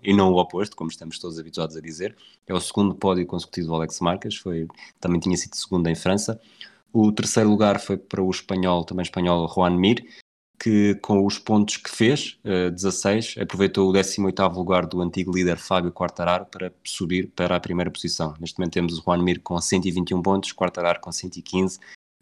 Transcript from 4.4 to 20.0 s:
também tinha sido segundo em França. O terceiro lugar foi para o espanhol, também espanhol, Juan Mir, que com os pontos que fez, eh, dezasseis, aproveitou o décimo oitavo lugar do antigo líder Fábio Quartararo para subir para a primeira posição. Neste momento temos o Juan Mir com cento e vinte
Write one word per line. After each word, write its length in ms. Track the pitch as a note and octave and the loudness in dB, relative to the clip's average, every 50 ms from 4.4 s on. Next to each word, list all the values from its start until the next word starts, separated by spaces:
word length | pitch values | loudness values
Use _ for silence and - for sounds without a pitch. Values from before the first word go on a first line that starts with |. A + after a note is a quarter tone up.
| - F#2+ E2+ E2 E2 D#2+ - - - - _ _ | -8 -6 -6 -6 -6 -8 -12 -20 -20 -20 _ _
também 220 | - F2+ F2 E2+ | -2 0 0 0
tinha 160 | - F#2 F2+ | 0 0 -2
sido 180 | E2+ - - - | -2 -4 -8 -10
segundo 320 | - - - F#2 F2+ E2 | -12 -6 -2 0 0 0
em 80 | E2 E2 | 0 -2
França. 440 | D#2+ - F#2 G2 G#2 - - A2+ - _ _ _ _ - - _ _ _ _ - | 0 0 0 0 0 0 -4 -6 -8 _ _ _ _ -20 -20 _ _ _ _ 4
O 180 | A2+ G#2+ G#2+ G#2+ | 4 4 6 4
terceiro 360 | - G#2 - - A#2 A2 G#2 | 2 -2 2 2 4 6 6
lugar 300 | G#2+ G#2 G#2+ G2+ G2+ G2+ | 6 6 4 4 4 2
foi 160 | - - G2 | 0 -4 -4
para 260 | F#2 - _ - G2 | -4 -4 _ -2 0
o 80 | F#2+ F#2 | 0 0
espanhol, 540 | F#2 - - - G2 F#2 F#2 F#2 F2 F2 E2 | -2 -4 -6 -4 -2 0 2 2 2 0 0
também 200 | - F2+ F2+ F2 | -4 -4 -6 -6
espanhol, 460 | - - F#2 F2 F2 F2 E2+ E2 D#2+ - | -4 -2 0 2 2 2 2 0 0 0
Juan 240 | F#2 F2+ F2 F2 | 2 2 2 4
Mir, 280 | F2 F#2 G#2 B2 A#2+ - - - - _ _ _ _ _ _ _ _ | 4 4 4 4 2 -2 -12 -20 -20 _ _ _ _ _ _ _ _
que 340 | - A2+ G#2+ G#2 G#2 G#2 G2 | 0 2 4 4 4 4 2
com 300 | G2+ - - G#2 G2 G2 | 0 0 2 2 4 4
os 140 | G2+ G2+ - | 2 0 -4
pontos 380 | - - G#2+ G#2 G#2 G#2 - | -2 2 2 2 4 2 -2
que 120 | - - - | -6 -8 -12
fez, 480 | - - A2+ A#2 D3 D3 - - - _ - | 0 2 4 4 4 2 -2 -8 -12 _ -4
eh, 260 | G#2+ F#2+ F2+ F2+ F2+ | -2 0 0 0 0
dezasseis, 640 | F2 F2+ F#2+ F#2+ F2+ - - G2 G#2 A2+ A2 - - - | -2 -2 -2 -2 -2 0 0 2 2 2 0 -4 -6 -6
aproveitou 500 | - - - F#2 G2 F#2+ - G2+ F#2+ F#2+ | -6 -6 0 2 2 2 4 4 4 6
o 40 | F#2+ | 6
décimo 340 | G2 F#2+ - - - G2 | 4 2 2 0 0 0
oitavo 320 | F#2+ F#2 - G2 F#2 F2 F#2 | 0 2 2 2 2 2 -2
lugar 260 | F2 F#2 F#2 F2+ F2 | 0 2 2 2 2
do 160 | E2 F#2 F2+ | 0 -2 -2
antigo 300 | F2+ F2 - F#2+ F2 F#2 | -2 -2 -2 -4 -4 0
líder 260 | F2+ F2+ F2+ F2 E2+ | 0 2 2 2 0
Fábio 360 | - - - F#2+ F2+ F2 F2 - | -2 -2 0 0 0 0 -2 -2
Quartararo 520 | - F#2 F2 - - F2 F2 F2+ F#2 F#2+ | -4 -4 -4 -4 -2 0 0 0 0 -2
para 280 | - - F#2 F#2 F2+ - _ _ | -8 -12 -12 -10 -12 -12 _ _
subir 460 | - - - F#2+ E2 F2+ F2+ F2+ - _ | -12 -6 -6 -2 0 0 -2 -2 -4 _
para 220 | - F2+ F2 F2+ | -2 0 0 0
a 40 | F2 | 0
primeira 280 | - - F2 F2 F2 D#2+ | 0 -2 -2 -2 -2 -4
posição. 460 | - - - E2+ - - E2 D#2 D#2 D#2 | -6 -6 -6 -6 -4 -4 -4 -6 -6 -10
Neste 200 | E2+ E2 - - | -12 -10 -6 -6
momento 140 | F2+ E2+ - | -6 -2 -2
temos 260 | - F2 E2+ E2+ D#2+ | -2 -2 -2 -4 -4
o 20 | |
Juan 220 | - F#2 F2 F2 F2 | -2 0 0 2 2
Mir 160 | F2+ F2 E2+ | 0 0 -2
com 200 | - - F2 E2+ | -4 -6 -4 -4
cento 260 | - - G2+ F#2 F2 | -2 0 0 0 0
e 40 | F#2 | 0
vinte 200 | E2+ F#2 | -2 -2